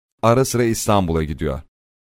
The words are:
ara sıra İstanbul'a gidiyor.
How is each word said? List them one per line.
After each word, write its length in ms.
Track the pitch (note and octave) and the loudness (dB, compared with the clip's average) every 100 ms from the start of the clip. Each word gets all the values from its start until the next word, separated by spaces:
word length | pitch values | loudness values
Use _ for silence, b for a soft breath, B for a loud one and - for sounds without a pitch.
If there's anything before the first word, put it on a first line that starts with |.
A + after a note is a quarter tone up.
| _ - | _ -2
ara 240 | A2+ A#2+ | 2 2
sıra 180 | C3+ A#2+ | 2 0
İstanbul'a 600 | A#2 G#2+ - G2+ E2+ D#2+ | 0 0 0 0 2 -2
gidiyor. 380 | D2+ D2 D#2 C2+ - _ _ _ | -2 -4 -6 -6 -12 _ _ _